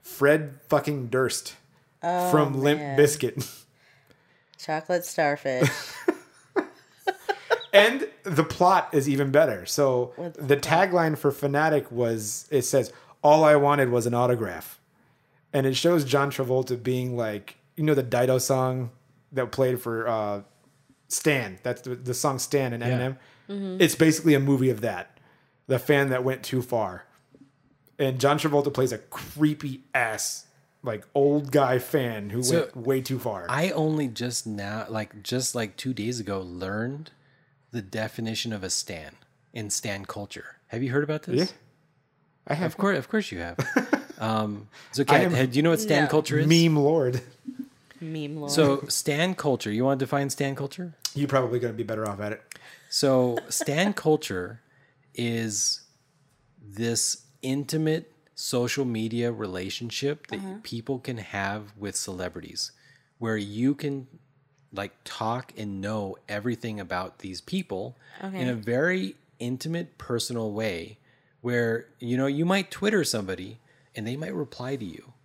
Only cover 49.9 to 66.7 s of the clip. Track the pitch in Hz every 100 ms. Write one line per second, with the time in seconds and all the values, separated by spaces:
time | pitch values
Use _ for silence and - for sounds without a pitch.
49.9 | 135 131 143 139 - 139 135 - - 180
50.9 | - - 139 143 135 123 123 120 110 107
51.9 | 110 107 98 104 110 _ - - - -
52.9 | - 139 131 123 117 - - 311 143 202
53.9 | 202 156 151 - 92 92 117 _ _ _
54.9 | _ _ - 120 117 113 101 - - _
55.9 | _ _ _ _ _ _ _ 104 101 117
56.9 | 113 - - _ _ 131 135 139 156 156
57.9 | 160 - _ _ - - 127 120 139 127
58.9 | 113 110 117 120 110 104 90 95 - 117
59.9 | - 139 151 - - 190 202 - 117 117
60.9 | 131 127 117 - 101 98 104 104 107 101
61.9 | - - 90 90 87 80 - - _ _
62.9 | _ _ _ 113 110 101 104 127 143 147
63.9 | 139 127 - _ _ _ _ _ 95 101
64.9 | _ - - 110 120 123 - 104 98 98
65.9 | 110 98 - - 104 117 117 117